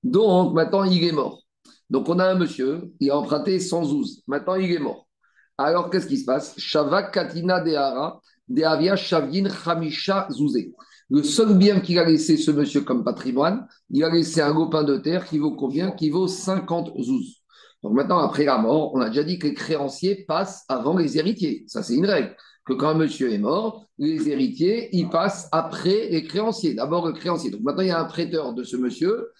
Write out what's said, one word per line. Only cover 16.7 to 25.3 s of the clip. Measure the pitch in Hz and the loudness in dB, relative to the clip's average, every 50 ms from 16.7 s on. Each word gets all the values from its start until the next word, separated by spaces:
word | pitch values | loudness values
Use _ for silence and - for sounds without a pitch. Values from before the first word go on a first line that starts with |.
| 170 170 - - - | -4 -4 -4 -6 -6
zouz. | - 120 120 131 120 - - - _ _ _ _ - - _ _ _ - | -6 -2 -2 -2 -2 -2 -6 -14 _ _ _ _ -20 -20 _ _ _ -4
Donc | 101 | 0
maintenant, | 110 131 139 - - 160 | 2 2 2 2 2 2
après | 147 - - 135 151 | 2 0 0 2 2
la | 143 131 | 2 4
mort, | 117 110 113 - - - - - | 2 2 2 2 2 0 0 -2
on | 131 | -2
a | 120 110 | -2 0
déjà | 113 143 151 | 0 -2 0
dit | 165 180 | -2 -4
que | 175 156 | -2 -2
les | 147 - | -4 -4
créanciers | - - - 160 143 143 135 - - - 190 202 190 - | -4 -4 -4 -2 -2 -2 -6 -6 -2 -2 -2 -2 -2 -4
passent | - 156 175 196 185 - - - - | -4 -2 -2 -2 -4 -8 -18 -6 -4
avant | 135 120 113 143 175 | -4 -2 0 0 2
les | 185 165 139 120 | 2 0 0 0
héritiers. | - 151 196 233 - 180 147 113 - - | 0 0 0 -2 0 -2 -4 -4 -6 -10
Ça, | - - - - | -10 -10 -8 -4
c'est | - 117 | 0 2
une | 139 180 | 2 2
règle. | 196 196 151 110 - - - - - _ _ _ | 4 2 2 0 -2 -8 -18 -20 -20 _ _ _
Que | - 131 | -4 -2
quand | 123 139 | 0 0
un | 156 156 | 2 2
monsieur | 160 160 143 - - 131 120 | 2 2 0 0 -2 -2 0
est | 107 | 0
mort, | 101 104 117 156 196 220 226 214 - - _ _ - | 0 0 0 0 0 -2 -4 -6 -8 -20 _ _ -4
les | 139 151 160 156 151 | -2 -2 -2 0 -2
héritiers, | 147 143 135 131 117 127 131 165 185 220 233 226 - | -2 0 0 0 -2 0 0 0 2 2 0 -4 -2
ils | 196 175 165 | -2 -2 0
passent | - - 165 185 202 | 2 0 0 0 0